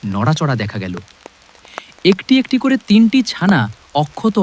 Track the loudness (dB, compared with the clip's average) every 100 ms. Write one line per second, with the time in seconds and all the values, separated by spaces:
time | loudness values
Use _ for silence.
0 | -6 -2 0 0 -2 -2 -4 -6 -8 -10
1 | -12 _ -20 _ _ -20 -18 -18 -18 -4
2 | 0 0 2 0 2 0 0 -2 2 4
3 | 4 2 -2 -2 0 2 0 -6 _ -4
4 | -4 -2 -2 0